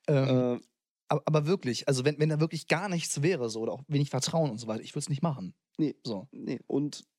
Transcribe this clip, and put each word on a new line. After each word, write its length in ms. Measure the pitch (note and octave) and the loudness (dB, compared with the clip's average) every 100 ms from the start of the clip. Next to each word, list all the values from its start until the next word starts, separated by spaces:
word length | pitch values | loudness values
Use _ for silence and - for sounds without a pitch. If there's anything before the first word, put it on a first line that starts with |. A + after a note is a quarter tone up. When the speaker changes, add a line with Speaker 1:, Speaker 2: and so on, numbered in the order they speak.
| - | 0
Speaker 1:
Ähm, 500 | C#3+ C3+ B2+ B2 B2 | 2 4 4 2 -2
Speaker 2:
Äh, 20 | - _ _ _ - | -6 _ _ _ -4
Speaker 1:
aber, 120 | D3+ - | -2 2
aber 220 | D#3 D3+ | 2 2
wirklich, 400 | F#3+ B2+ A2+ - | 0 0 -2 0
also 180 | C3 C3+ | 2 2
wenn, 140 | D3 | 2
wenn 100 | D#3 | 2
da 100 | D3+ | 2
wirklich 280 | E3 E3 - | 0 0 -2
gar 220 | D#3+ G3+ | 0 0
nichts 320 | E3+ - - | -2 -2 0
wäre, 260 | D3 E3+ A#2 | 2 2 -2
so, 120 | A2 | -2
oder 100 | A2+ | -4
auch 80 | G2+ - | -6 -2
wenig 220 | C#3+ C#3+ | 0 0
Vertrauen 400 | B2+ - E3 D3+ | -2 0 0 0
und 60 | A2 | -2
so 80 | A2+ | -4
weiter, 160 | A2 | -6
ich 100 | - | -6
würd's 160 | D3+ - | -8 -4
nicht 120 | C#3 | -2
machen. 300 | F3 C#3 F2+ - _ - | -2 -2 -8 -14 _ -2
Speaker 2:
Nee. 180 | D3+ - | -2 -2
Speaker 1:
So. 240 | - G2+ - | -6 -8 -8
Speaker 2:
Nee. 280 | - - B2 - | -12 -6 -6 -2
Und 360 | C#3 D3 - - | -2 -2 -6 -18